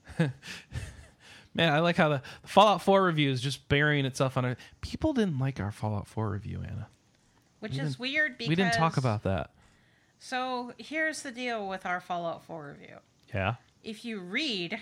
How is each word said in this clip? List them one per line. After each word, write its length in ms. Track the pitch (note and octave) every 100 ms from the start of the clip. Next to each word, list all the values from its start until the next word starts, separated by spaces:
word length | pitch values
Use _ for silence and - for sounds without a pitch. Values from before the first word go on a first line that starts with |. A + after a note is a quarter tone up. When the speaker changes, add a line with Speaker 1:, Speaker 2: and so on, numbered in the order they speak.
| - -
Speaker 1:
that. 140 | D3 - - - -
<laughs> 800 | - - - - _ - - -
Man, 180 | - E3
I 80 | D3
like 180 | F3 E3+
how 120 | D#3
the 120 | C#3 - -
Fallout 380 | - F#3+ G#3+ F3
four 240 | - G3 F#3
review 240 | D#3 C#3
is 120 | B2+
just 260 | C3+ C3 -
burying 380 | C#3+ D3+ D3 C3+
itself 320 | - C3+ C3
on 80 | B2
a, 120 | B2+ - -
people 320 | - - D#4+
didn't 240 | C4 G3+ C3+
like 220 | C3+ C3
our 120 | G2+
Fallout 360 | - G#2+ G#2 -
four 240 | - A2
review, 320 | G2+ F#2+ F2+
Anna. 240 | F2 G2 G#2+ _ _ _ _ _ _ _
Speaker 2:
Which 140 | G#3+
Speaker 1:
We 60 | C4
Speaker 2:
is 120 | D#3
Speaker 1:
didn't, 80 | C3
Speaker 2:
weird 380 | B3+ D4+ D4+ -
because 120 | A#3
Speaker 1:
we 60 | E3+
didn't 180 | F#3
talk 240 | E3+ D#3+ D3
about 260 | B2+ G#2
that. 280 | F#2+ F#2 - _ _ _ _ _ _ _
Speaker 2:
So 540 | - B3+ B3+ B3 B3 -
here's 440 | - D#4 D#4 C#4+
the 100 | C#4+
deal 360 | A#3+ B3 A3+ G3
with 180 | F#3+ F#3
our 160 | F3+
Fallout 420 | - F3 E3+ -
four 320 | - E3 C#3+ D3+
review. 180 | - - - _ _
Speaker 1:
Yeah. 240 | G2 F#2+ A#2+ _ _
Speaker 2:
If 200 | - G#3+
you 160 | A#3 G#3+
read 600 | F3+ A#3 D#4 G3 E3+ G#3